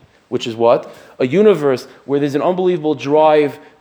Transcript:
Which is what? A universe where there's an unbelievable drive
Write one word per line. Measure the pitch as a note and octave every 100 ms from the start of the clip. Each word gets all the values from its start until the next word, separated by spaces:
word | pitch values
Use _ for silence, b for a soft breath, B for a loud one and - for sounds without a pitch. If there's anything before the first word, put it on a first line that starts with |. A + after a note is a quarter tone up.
| _ b _
Which | B2 A#2+
is | A2+
what? | A#2 C3+ - B B -
A | C3
universe | D#3+ G#3+ E3+ D3 B2 - B
where | - C#3
there's | C#3+
an | C#3+
unbelievable | D#3 F#3 F#3 F3 D3+
drive | C#3 C3 D3+ D#3 D3+ C#3+ C3 B B